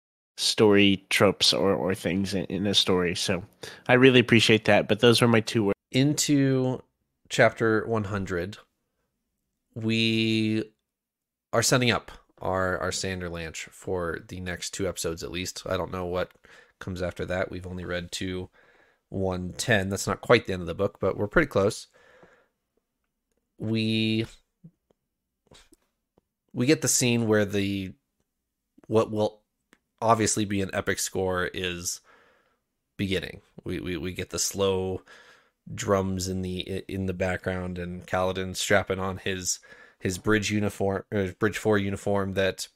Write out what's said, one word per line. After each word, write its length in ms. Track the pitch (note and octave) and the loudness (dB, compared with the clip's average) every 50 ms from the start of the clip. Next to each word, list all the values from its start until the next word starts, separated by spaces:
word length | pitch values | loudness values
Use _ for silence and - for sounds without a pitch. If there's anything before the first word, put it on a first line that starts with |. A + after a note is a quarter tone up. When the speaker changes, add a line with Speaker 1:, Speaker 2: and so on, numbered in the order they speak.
| _ _ _ _ _ _ _ | _ _ _ _ _ _ _
Speaker 1:
story 680 | - - - - - A2+ G#2 G2+ G2+ G2+ G2 G2 F#2+ - - | -4 -2 0 4 6 6 8 8 8 8 6 4 2 0 0
tropes 420 | - - A2+ G2 F2 - - - | 2 4 4 4 4 4 2 2
or, 200 | - A#1 D#2 G2 | 2 2 2 2
or 220 | F#2+ - B1+ F2+ F#2+ | 2 0 0 -2 -2
things 400 | - - F2+ E2+ G2 G2 F#2 G2 | -2 -2 -2 -2 -2 -2 -2 -4
in, 100 | F#2 - | -4 -4
in 220 | - - F2+ G2+ | -4 -4 -4 -2
a 80 | G#2 G2 | 0 0
story. 400 | - - - F#2+ F2+ F2+ F2 F2+ | 0 2 2 2 2 2 0 -2
So 280 | - - - G2 F2 F#2+ - _ _ - - - - - - | -2 -2 -2 -2 -4 -6 -10 _ _ -18 -18 -18 -4 0 4
I 60 | B2+ | 6
really 260 | B2+ B2+ C3+ B2 B2+ | 8 8 8 8 8
appreciate 460 | A#2 - A#2 A2+ - - A2+ G#2+ - | 6 6 6 6 6 6 4 4 6
that, 220 | - G#2 G#2+ - - | 4 4 4 4 2
but 120 | A2 G2+ | 2 4
those 200 | - A#2+ A#2 - | 6 6 6 6
are 60 | B2 A#2 | 6 4
my 120 | A2+ A2 | 4 2
two 240 | G#2+ - - A#2 G#2 | 2 0 -2 0 0
words. 140 | G2 G2+ - _ _ | 0 -2 -4 _ _
Speaker 2:
Into 920 | - B2+ C3+ D3 D3 - - - D3 C#3 C#3 C3+ C3+ C3 B2+ B2+ C3 - - _ _ _ _ _ _ _ _ - | 0 0 2 2 0 0 0 2 2 2 2 2 2 0 0 -2 -2 -6 -8 _ _ _ _ _ _ _ _ -4
chapter 580 | - - B2 A2 - - A#2 A2+ A2 G#2+ - | 2 4 4 4 4 2 0 2 2 0 0
one 180 | - A2+ A2 G#2 | -2 -2 -2 -2
hundred, 520 | F#2+ G#2 G2 F#2+ F2+ F#2+ F2 F2 G2 G#2 - - _ _ _ _ _ _ _ _ _ _ _ _ _ _ _ _ _ _ _ _ _ - | -4 -4 -6 -4 -4 -4 -4 -4 -6 -10 -14 -18 _ _ _ _ _ _ _ _ _ _ _ _ _ _ _ _ _ _ _ _ _ -10
we 880 | A2+ A2 A2 A2+ A2+ A2+ A2+ A2+ A2+ A2 A2 A2 A2 A2 A2 G#2+ A2 - - _ _ _ _ _ _ _ _ _ _ _ _ _ _ _ _ | -4 -2 0 2 2 2 2 2 2 2 2 2 0 0 0 0 -2 -4 -6 _ _ _ _ _ _ _ _ _ _ _ _ _ _ _ _
are 100 | - A#2 | -2 0
setting 280 | A2+ - D3 B2+ B2 A#2+ | 2 4 4 4 4 4
up 200 | G#2 E2+ - - - - _ _ _ - | 2 0 -2 -8 -20 -20 _ _ _ -8
our, 380 | - G2 F#2 F#2+ F#2+ F#2 F#2 - | -4 -2 -2 0 0 -2 -2 -2
our 120 | - F#2 | -4 -4
Sanderlanche 800 | - - - F#2+ F#2+ F#2 F2+ F2 E2+ E2+ E2 D#2+ - - - - | -4 -4 -4 -6 -6 -6 -8 -8 -8 -8 -10 -10 -10 -12 -14 -16
for 500 | - - - - F#2+ F2+ F2 E2 D#2+ - - - | -18 -14 -8 -6 -4 -4 -4 -4 -6 -8 -10 -12
the 120 | G2 F#2 | -14 -10
next 300 | F2+ F2+ F2 - - - | -8 -8 -8 -8 -10 -10
two 180 | - - F#2+ F2+ | -6 -6 -4 -4
episodes 340 | E2+ - - E2+ E2 D#2+ | -4 -4 -6 -6 -6 -6
at 80 | - C#2 | -8 -8
least. 320 | - F2 F#2 F2 - - - | -6 -6 -8 -8 -10 -10 -6
I 100 | - F#2 | -4 -4
don't 160 | F2+ F2 E2+ | -4 -4 -4
know 140 | F2+ F#2 F2+ | -6 -6 -6
what 260 | F2 F2+ F2+ F2 - _ _ _ - - - - _ _ - | -4 -4 -4 -4 -6 _ _ _ -20 -20 -20 -20 _ _ -14
comes 220 | - G2 F#2 F2 | -12 -10 -8 -6
after 220 | F2+ F2 - - E2+ | -6 -6 -6 -6 -6
that. 240 | F2+ F2+ F#2 - - | -6 -4 -4 -4 -6
We've 160 | E2 F2+ F2+ | -8 -10 -12
only 180 | F2+ F2+ F2+ F2 | -10 -10 -10 -8
read 260 | F2 F2 F2 E2+ E2+ | -6 -6 -8 -8 -8
to 360 | - - G2 F#2 F2+ F2+ F2+ - _ _ _ _ _ _ _ _ _ _ _ - | -8 -8 -6 -6 -6 -6 -8 -10 _ _ _ _ _ _ _ _ _ _ _ -10
one 440 | - G2 F#2+ F#2+ F#2 F2+ F2+ F2+ | -6 -4 -2 -2 -2 -4 -6 -8
ten. 360 | F2 - - - A2+ G2+ F#2+ F#2+ | -8 -6 0 2 2 2 2 0
That's 180 | G2 F#2 - | -4 -4 -4
not 140 | G#2+ F#2+ - | -4 -6 -2
quite 260 | - - B2+ A2+ - | 2 4 4 4 4
the 60 | - | 0
end 100 | F#2+ F2+ | -8 -6
of 40 | F2 | -6
the 80 | E2+ E2+ | -6 -4
book, 240 | F#2 G2 G#2 - - | -2 -4 -4 -4 -2
but 160 | - F#2+ - | -4 -2 -2
we're 120 | - G#2 G2+ | -2 -2 0
pretty 180 | - F3+ D#3 | 2 0 0
close. 400 | - - G#2 G2 G2+ - - - - _ _ _ _ _ _ - - _ _ _ _ _ _ _ _ _ _ _ _ _ _ _ _ _ _ _ _ _ _ _ _ _ - | 2 2 2 2 2 0 -4 -10 -18 _ _ _ _ _ _ -20 -20 _ _ _ _ _ _ _ _ _ _ _ _ _ _ _ _ _ _ _ _ _ _ _ _ _ -8
We, 680 | G#2 A2 A2 A2 A2 A2 A2 A2 A2 A2 A2 A2 A2+ - - - _ _ _ _ - E3 _ _ _ _ _ _ _ _ _ _ _ _ _ _ _ _ - - _ _ _ _ _ _ _ _ _ _ _ _ _ _ _ _ _ _ | -4 -2 -2 0 0 0 0 0 0 0 0 -2 -4 -6 -10 -20 _ _ _ _ -20 -20 _ _ _ _ _ _ _ _ _ _ _ _ _ _ _ _ -20 -20 _ _ _ _ _ _ _ _ _ _ _ _ _ _ _ _ _ _
we 140 | - C3 B2 | -4 0 2
get 160 | C3 D#3 D3+ | 4 2 2
the 60 | C3+ B2 | 2 0
scene 400 | - - C3 B2 A#2+ A#2 A#2 G#2+ | 0 2 2 2 2 2 4 4
where 160 | G#2+ G#2+ G#2 | 4 4 2
the, 480 | G2 G2+ G2+ G2 G2 G2 G2 F#2+ F#2 - _ _ _ _ _ _ _ _ _ _ _ _ _ _ _ _ _ - - | 2 0 0 0 0 -2 -4 -6 -8 -12 _ _ _ _ _ _ _ _ _ _ _ _ _ _ _ _ _ -6 0
what 220 | A2 A2 - - | 2 2 2 2
will 320 | G#2+ G#2+ G#2 - - - _ _ _ _ _ _ _ _ _ _ _ - | 0 0 0 -2 -2 -6 _ _ _ _ _ _ _ _ _ _ _ -2
obviously 440 | A#2 A2 A2+ A2 G#2+ G2 - A2 G#2+ | 2 4 4 4 4 2 0 0 -2
be 180 | F#2+ G2+ G2 | -2 -2 -2
an 80 | F#2+ F2+ | -2 -2
epic 260 | - G2 F#2 - F#2+ - | -4 -4 -2 -2 -2 -2
score 500 | - - - F#2+ F#2+ F#2 F#2 F2+ F2+ - - | -4 -4 -4 -2 -2 -2 0 -2 -2 -4 -4
is 460 | F#2+ F#2 F2+ F2+ F2 F2 - - - _ _ _ _ _ _ _ _ _ _ _ _ _ _ _ _ _ _ _ | -4 -6 -6 -6 -6 -8 -8 -10 -10 _ _ _ _ _ _ _ _ _ _ _ _ _ _ _ _ _ _ _
beginning. 460 | - G#2 F#2+ F#2+ F2+ - - - - _ _ _ - | -6 -4 -2 -2 -4 -4 -8 -14 -16 _ _ _ -14
We, 160 | - F#2+ F#2 E2 | -10 -8 -6 -6
we, 180 | - F#2 F2+ | -6 -6 -6
we 160 | D#2 D#2 F#2 | -6 -6 -8
get 180 | F2+ - F2+ - | -8 -8 -10 -8
the 100 | - F2 | -6 -6
slow 640 | - - - G2 G2 G2 F#2+ F#2 F#2+ F#2 F#2 F2+ - - - - - - - _ _ _ _ _ - - | -4 -4 -2 0 0 0 0 0 -2 -4 -6 -6 -10 -14 -20 -20 -20 -20 -20 _ _ _ _ _ -18 -14
drums 540 | G#2+ G2+ - G#2 G2+ F#2+ F#2+ F#2+ F#2+ F#2 F2+ | -12 -6 0 0 2 2 2 0 -2 -4 -4
in 160 | F#2 F#2 F#2+ | -4 -4 -4
the, 400 | F#2 F#2 F#2 F2+ - - F#2+ F#2 - - | -4 -6 -6 -6 -6 -6 -8 -8 -8 -8
in 180 | - G2 F#2+ | -6 -4 -4
the 80 | F#2+ F2+ | -4 -2
background, 640 | F2+ F#2+ F#2 F2+ F2 - F#2+ F#2 F#2 F2+ F2+ F2+ F2+ | -2 -2 -2 -4 -4 -4 -6 -6 -6 -6 -8 -8 -8
and 260 | F2 F2 F2+ F2+ F2 | -8 -10 -10 -12 -8
Kaladin 520 | - - F#2 F#2 F#2+ F#2 F#2+ F#2 F#2 F2+ | -4 -2 -2 0 0 -2 -4 -6 -6 -6
strapping 420 | - - - G#2 G2 F#2 - F#2+ F#2 | -4 0 2 2 2 2 2 -2 -4
on 200 | F#2 F#2+ F#2 F2+ | -4 -4 -6 -6
his, 420 | - G2+ F#2+ F#2 F2+ F2+ - - _ - - - - - _ _ | -6 -6 -6 -4 -4 -6 -6 -8 _ -20 -20 -20 -20 -20 _ _
his 160 | - G2+ F#2 F#2 | -4 -4 -4 -2
bridge 320 | - G#2+ G#2+ G#2+ G2 G2+ | 0 2 2 2 2 0
uniform, 540 | G#2 G#2+ G#2 G2+ - - G2+ G2 G2 F#2+ - - G#2+ | 0 0 0 -2 -2 -2 -2 -2 -2 -2 -4 -4 -2
uh, 140 | G#2 G2 F#2 F2+ - | -2 -2 -2 -2 0
bridge 200 | A2+ G#2 F#2+ - | -2 0 0 0
four 200 | - A2 G#2+ G2+ | 0 2 2 2
uniform 560 | G2 G2 G2 F#2+ - G2+ G2+ G2+ G2 G2 F#2+ | 2 0 -4 -4 -2 -2 0 0 -2 -2 -2
that 320 | F#2+ F#2+ F#2+ F#2 - - - _ | 0 0 0 -2 -4 -8 -14 _